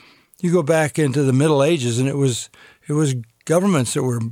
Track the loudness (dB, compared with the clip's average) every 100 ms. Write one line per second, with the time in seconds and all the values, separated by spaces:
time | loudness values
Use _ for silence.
0 | -20 _ _ _ 0 0 2 0 0 0
1 | 0 0 0 2 2 2 2 0 -2 -2
2 | -2 0 -2 -2 -8 -20 -20 _ -6 -2
3 | -2 -2 -8 _ -2 0 2 2 0 -2
4 | -2 -2 -6